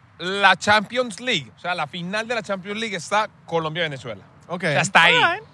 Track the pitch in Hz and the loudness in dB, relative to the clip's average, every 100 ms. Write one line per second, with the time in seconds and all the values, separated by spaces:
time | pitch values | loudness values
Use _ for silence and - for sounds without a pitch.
0 | _ - 175 196 196 185 - 214 202 240 | _ -10 -6 2 4 4 4 2 2 -4
1 | 247 185 247 196 117 - 175 180 151 185 | -4 -6 -4 -4 -6 -10 -8 -6 -6 -8
2 | 175 208 226 240 190 196 185 208 226 190 | -6 -6 -4 -6 -6 -8 -8 -8 -6 -8
3 | - 208 214 - - 165 160 160 160 135 | -2 -2 -2 -6 -6 -4 -2 -2 -4 -6
4 | 127 101 - - - 175 170 143 165 175 | -10 -12 -16 -20 -12 -6 -2 0 4 6
5 | 170 165 339 370 440 | 6 6 4 0 -8